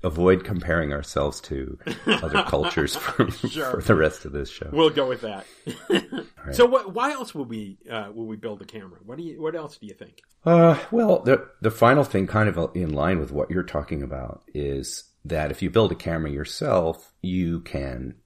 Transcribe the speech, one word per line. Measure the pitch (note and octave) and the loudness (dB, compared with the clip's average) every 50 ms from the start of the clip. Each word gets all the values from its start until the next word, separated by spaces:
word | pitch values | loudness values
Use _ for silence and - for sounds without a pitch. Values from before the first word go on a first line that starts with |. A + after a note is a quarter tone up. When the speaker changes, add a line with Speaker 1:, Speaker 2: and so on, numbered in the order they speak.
| - | -2
Speaker 1:
avoid | F2+ D#2 E2 F2 F#2 F#2+ F#2 - | -2 0 4 6 6 6 6 4
comparing | - G#2 F2 F2 F2 D#2+ E2+ D#2+ C#2+ | -4 -6 -6 -2 0 0 0 0 -2
ourselves | C#2+ C#2+ C#2+ - - C#2+ C#2+ D2+ C#2+ - | -4 -6 -6 -4 -2 -2 -2 -2 -2 -6
to | - - D2+ C2+ C2+ C2 C#2 - - - - - - - | -10 -8 -8 -8 -6 -8 -12 -10 -8 -10 -10 -6 0 0
other | G#3+ - - D#2+ C#2+ G#3 C4 | 0 0 0 -2 -2 -2 0
Speaker 2:
<laughs> | - | 0
Speaker 1:
cultures | - C#2 - - - - D2 - - | 0 0 0 0 0 0 0 0 -2
for, | - - - - - - - | -4 -6 -8 0 0 0 0
Speaker 2:
Sure. | - - - B2 - D#3 D3 C3 | 0 -6 -6 -6 -4 -4 -4 -4
Speaker 1:
for | B2+ - | -4 -4
the | - - A2 | 4 4 4
rest | D#2+ D#2 D#2 - - - | 6 6 2 2 -2 -14
of | - | -8
this | C2+ D2 C#2 - | -6 -6 -6 -6
show. | - - - D#2 | -8 -12 -12 -4
Speaker 2:
We'll | - D3 D#3+ D#3 | 2 4 4 4
go | - C#3+ C#3 B2+ | 4 2 0 0
with | B2+ A2+ | -2 -4
that. | A2+ A2 G2+ F#2+ - - - _ _ - - - - - | -6 -10 -10 -10 -14 -18 -20 _ _ -12 -12 -12 -2 0
<laughs> | G4 - - - - C4+ - - _ - - | 0 0 0 -2 -10 -12 -12 -12 _ -16 -10
Speaker 1:
Right. | - - | -8 4
Speaker 2:
So | - A#3+ | 6 6
what, | B3 B3+ C4 G#3+ G3 F3+ | 6 6 2 0 0 -4
why | A#3 B3 C#4+ | -2 -2 -2
else | D4 C4+ - - - | -2 -4 -8 -10 -8
will | D#3 C#3 | -10 -8
we, | A#2 A2+ A2 G#2 G2 F#2+ _ _ - | -8 -8 -10 -10 -10 -14 _ _ -8
uh, | A#2+ A2+ G#2 G2+ | -8 -8 -8 -8
will | G#2 A2+ A#2 | -10 -10 -10
we | A2 A2 | -10 -10
build | G#2+ G#2 A#2 G#2 G2 G2+ | -8 -8 -10 -10 -10 -14
a | |
camera? | F#2+ - A2 F#2+ F#2+ F2 E2+ F#2+ | -16 -16 -16 -16 -16 -20 -20 -18
What | G#2 B2 D3 | -16 -14 -12
do | E3+ | -12
you, | E3 C#3 - | -12 -12 -8
what | D#3 D#3 D#3+ | -8 -6 -6
else | E3+ D#3 D3 - - | -6 -10 -10 -14 -16
do | - | -18
you | G#2 - | -18 -16
think? | _ - - _ _ _ _ _ _ _ | _ -20 -20 _ _ _ _ _ _ _
Speaker 1:
Uh, | E3+ E3+ E3+ E3+ E3+ D#3 - - - | 4 8 8 8 8 6 4 0 -2
well, | A3 A#3 A#3 G#3 F#3 - | 0 2 4 4 4 4
the, | - A#2+ C3+ D#3+ - - _ _ | 6 4 4 4 2 -8 _ _
the | - A2 | -2 -2
final | G#2+ - - A#2 C3+ D3 C#3 | 2 6 6 6 8 6 4
thing, | - - F#2+ F#2+ | 2 2 0 0
kind | F2 - G#2+ G#2+ G#2 | 2 2 2 2 2
of | F2 F2 D#2+ - - | 2 0 -4 -4 -2
in | F2 F2+ D#2 D2+ | -4 -4 -2 0
line | C#2+ D2 E2+ F#2+ E2+ | 0 0 2 2 0
with | D2+ C2 | -2 -2
what | C2+ D2 C2+ - | -2 -4 -2 -2
you're | - F#2 | -2 -4
talking | F2 - - D2+ C#2+ - - C#2+ | -4 -2 -4 -6 -4 -4 -6 -6
about, | C#2+ B1+ - C2 B1+ A1+ - - _ - | -6 -6 -8 -8 -8 -10 -12 -14 _ -12
is | _ D2 D2 C#2+ C#2 C#2 C2 - - - - _ _ _ _ | _ -4 -4 -2 -4 -4 -6 -8 -10 -12 -14 _ _ _ _
that | D2 E2 D#2 D2+ D2+ | -4 -2 -2 -2 -2
if | C#2 - | -2 -2
you | F#2+ E2+ | -4 2
build | - A2+ A2 F#2 | 4 4 4 4
a | E2 | 2
camera | - - F2+ E2 D#2+ D#2+ D2 | -2 -4 -4 -2 -2 -2 -4
yourself, | C#2+ C#2 D2+ - - - - D3 A#2 F#2+ E2 E2 D#2+ - - _ _ _ | -4 -6 -6 -8 -6 -4 0 2 2 2 2 2 -2 -6 -12 _ _ _
you | - F#2 F#2 F#2 F2+ E2+ E2+ E2 | -6 -4 -2 0 0 0 -2 -4
can | - - - C#2+ C2+ C2+ B1+ B1 B1+ C2 A1+ _ _ | -6 -8 -8 -6 -6 -6 -8 -8 -10 -10 -12 _ _